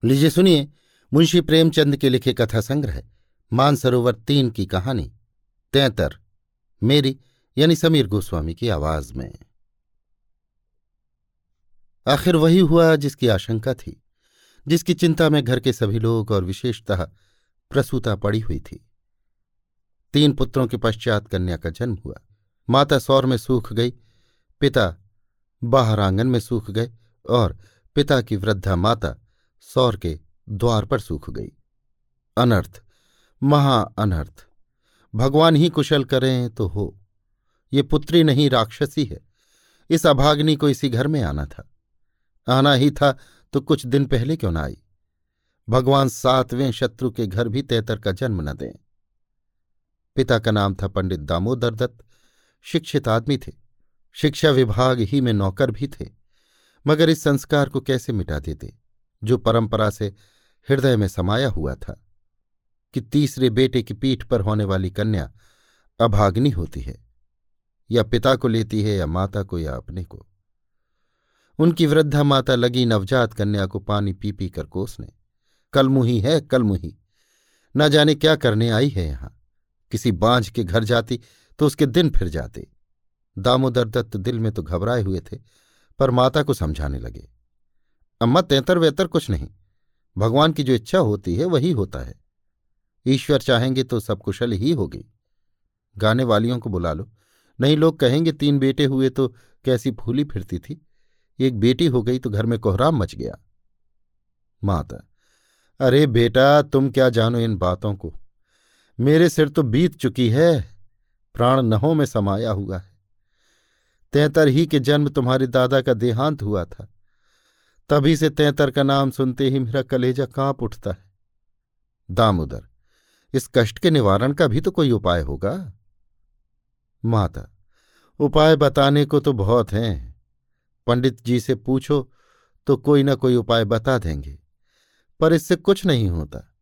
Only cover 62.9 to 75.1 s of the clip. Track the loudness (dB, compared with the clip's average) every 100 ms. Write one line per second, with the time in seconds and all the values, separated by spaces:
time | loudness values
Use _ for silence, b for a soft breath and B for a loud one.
62.9 | -10 -2 -2 -2 0 -2 2 0 0 -6
63.9 | -6 -4 -4 -2 -2 0 -2 -2 -2 -4
64.9 | -4 -4 -4 -6 _ _ _ _ _ _
65.9 | _ 2 4 2 2 -2 -2 -8 -10 -12
66.9 | -14 _ _ _ _ _ _ _ _ _
67.9 | -2 0 0 0 0 0 -2 -2 -2 -2
68.9 | -2 -2 -2 -4 -4 -8 -8 -8 -10 -12
69.9 | -14 -14 -18 -20 _ _ _ _ _ _
70.9 | _ _ _ _ _ _ 0 0 2 2
71.9 | 4 2 2 2 2 2 0 0 0 0
72.9 | 0 0 0 0 -2 -2 -2 -4 -6 -4
73.9 | -4 -2 -6 -8 -8 -10 -8 -10 -8 -8
74.9 | -10 -18